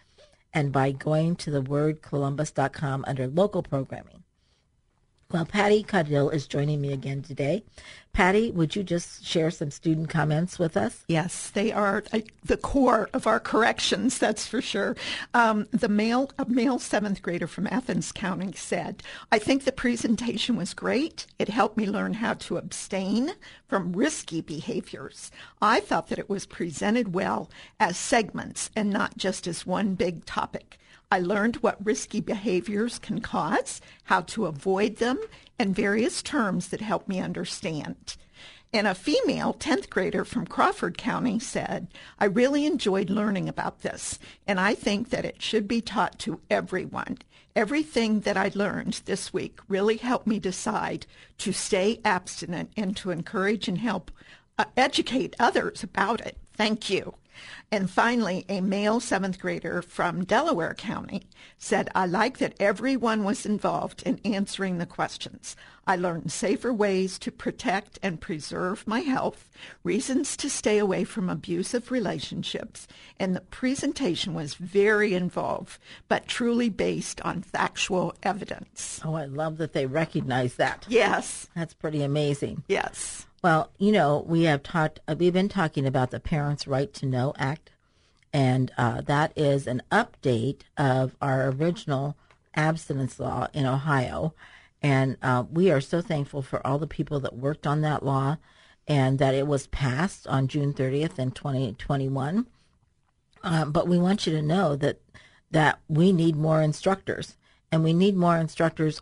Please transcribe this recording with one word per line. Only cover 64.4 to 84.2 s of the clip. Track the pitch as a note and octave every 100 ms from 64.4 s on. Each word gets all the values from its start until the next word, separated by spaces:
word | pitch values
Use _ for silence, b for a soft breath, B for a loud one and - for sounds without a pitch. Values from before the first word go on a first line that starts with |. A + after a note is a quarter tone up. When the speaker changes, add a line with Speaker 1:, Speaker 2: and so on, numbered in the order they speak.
| G3+ - F#3+ F3
Speaker 2:
the | E3
questions. | - D#3 - - - - - B B -
I | F#3
learned | F3+ E3 D#3
safer | - G3+ B3 A#3
ways | A3+ G#3 F#3+ F#3+ -
to | A#3+
protect | - B3 - B3+ F#3+ - -
and | G3 D#3+
preserve | - D#3 - E3 F3+ G#3+ -
my | A3+
health, | E4 B3+ F3+ - - B B B F3
reasons | G3+ - C4 C#4+ -
to | C#4+
stay | - A3+ G#3
away | G#3 F3 G#3+
from | - F3+
abusive | E3 F#3+ F3 - A#3+ -
relationships, | B3+ F#3 D3+ - D#3+ - - - - - B B B
and | F#3+
the | F#3
presentation | - - C4 C#4 C#4+ - F3 D#3+ G3
was | D#3+ D3+ -
very | F3 G3+ G#3 G#3 G#3
involved, | F3+ F3+ - D3+ - - - B B B
but | G#3+ -
truly | - A#3+ A#3 A#3+
based | F#3+ F3 E3 - -
on | E3+ F3
factual | - - F#3 - - F#3 E3+ -
evidence." | G3+ F#3 - - - - - - D#3+
Speaker 1:
Oh, |
I | D#3+
love | C#3 C3+ D#3+ D#3+
that | D#3
they | D#3+ C3+
recognize | C#3+ E3 D#3+ C3+ B2+ B2+ -
that. | C3 - -
Speaker 2:
Yes. | A3+ G#3 F3 - - - E3+
Speaker 1:
That's | E3
pretty | - D#3+ D3+
amazing. | C#3+ D3 D3 C#3+ A#2+ - -
Speaker 2:
Yes. | - - - - - - _
Speaker 1:
Well, | F3+ D#3+ - -
you | G3
know, | G#3+ C#3+ D3